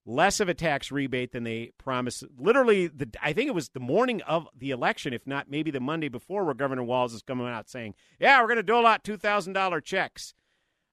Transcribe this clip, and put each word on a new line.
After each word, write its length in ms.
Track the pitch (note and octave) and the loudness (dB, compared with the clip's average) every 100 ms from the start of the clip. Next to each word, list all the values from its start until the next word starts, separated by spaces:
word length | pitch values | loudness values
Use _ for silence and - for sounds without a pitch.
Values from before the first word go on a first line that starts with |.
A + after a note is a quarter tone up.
| - | -6
less 340 | B2 F#3+ - | 2 2 2
of 80 | F#3+ | 0
a 60 | |
tax 360 | E3 E3 C#3 - | 0 0 -2 -4
rebate 420 | C#3 C3+ B2+ B2 | -4 -2 -2 -4
than 120 | B2+ | -6
they 280 | A#2 A2+ A#2 _ | -6 -6 -8 _
promised. 480 | - B2+ B2 - - B2 | -4 -2 -2 -6 -14 -2
Literally, 480 | D#3+ C4 A#3+ G3+ E3+ | 4 6 6 6 2
the, 240 | C#3+ C3+ - | -4 -10 -6
I 120 | D3 | -4
think 140 | E3 C#4+ | 0 0
it 60 | |
was 140 | F3+ - | -2 -6
the 120 | C3+ | -8
morning 420 | B2 F3 B3+ G#3+ | 0 2 2 0
of 260 | - D#3+ C#3+ - | -2 -2 -2 -10
the 140 | C3+ | -6
election, 420 | B2 E3 - D3 | -2 -2 -2 -4
if 140 | A#2 - | -6 -6
not 240 | C#3 - | -8 -4
maybe 200 | C#3+ D#3 | -4 -2
the 100 | C#3 | -2
Monday 280 | B2+ D#3+ D3 | -2 -2 -4
before, 360 | A#2+ - G3+ | -6 -6 -2
where 100 | F3 | -2
Governor 280 | B2 C#3 C3 | -2 -2 -2
Walz 300 | A#2+ B2+ B2 | -2 0 0
is 100 | A2+ | -4
coming 240 | - B2+ B2 | -8 -6 -4
out 220 | A#2 - | -6 -10
saying, 260 | B2+ A2 - _ - | -12 -12 -14 _ 0
"Yeah, 220 | G3 C4+ | 6 6
we're 80 | A3 | 6
gonna 140 | A#3 | 2
dole 240 | F#3+ A#3 A#3 | 2 4 6
out 180 | G#3 | 4
two 140 | - G#3 | -2 -4
thousand 340 | G#3 G#3 F3+ | 0 0 0
dollar 280 | F#3+ F#3+ E3 | -2 0 -2
checks, 540 | - F#3+ D3+ - - _ _ _ _ _ _ | -2 -2 -4 -6 -18 _ _ _ _ _ _